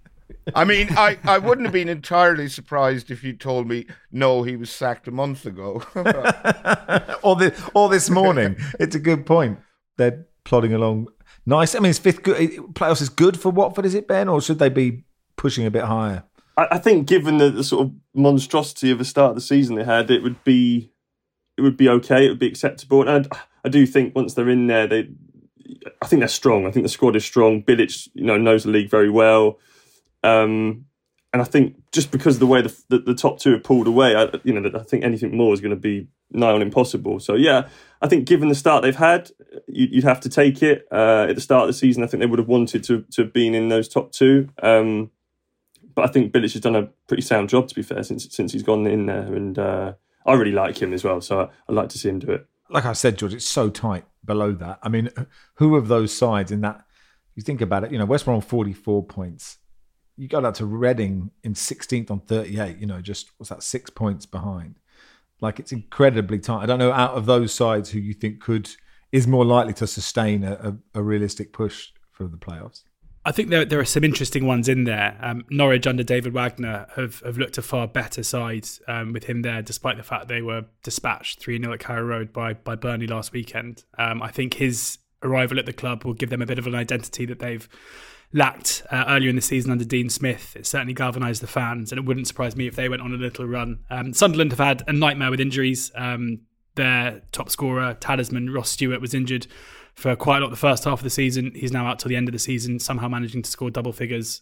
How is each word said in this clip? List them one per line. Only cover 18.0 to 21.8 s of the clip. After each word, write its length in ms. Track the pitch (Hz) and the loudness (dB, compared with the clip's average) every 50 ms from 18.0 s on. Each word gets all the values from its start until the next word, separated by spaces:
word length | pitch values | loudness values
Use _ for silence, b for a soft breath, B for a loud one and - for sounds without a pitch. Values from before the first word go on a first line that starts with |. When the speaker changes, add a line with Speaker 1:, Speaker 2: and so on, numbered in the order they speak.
| _ _ - | _ _ 0
Speaker 3:
monstrosity 760 | 135 139 143 143 135 135 - - 156 143 143 - - - 127 | 4 6 6 6 4 2 2 0 0 0 -2 -4 -2 0 2
of 100 | 127 117 | 2 2
a 60 | 127 | 0
start 240 | 123 - 147 139 127 | -2 4 4 4 4
of 60 | 110 | 4
the 60 | 120 | 0
season 340 | 120 - 143 139 139 120 117 | -2 2 4 4 4 2 0
they 80 | 107 117 | -2 0
had, 260 | 123 113 117 113 113 | 2 2 2 4 4
it 140 | 127 - - | 2 2 2
would 200 | 123 120 - - | 0 -4 -2 2
be, 480 | 139 127 123 123 120 120 117 110 - _ _ _ _ _ _ _ _ _ _ _ _ _ - | 4 6 6 6 4 2 0 -2 -6 _ _ _ _ _ _ _ _ _ _ _ _ _ 0
it 40 | |
would 160 | 135 139 135 | 2 2 4
be 100 | - | 6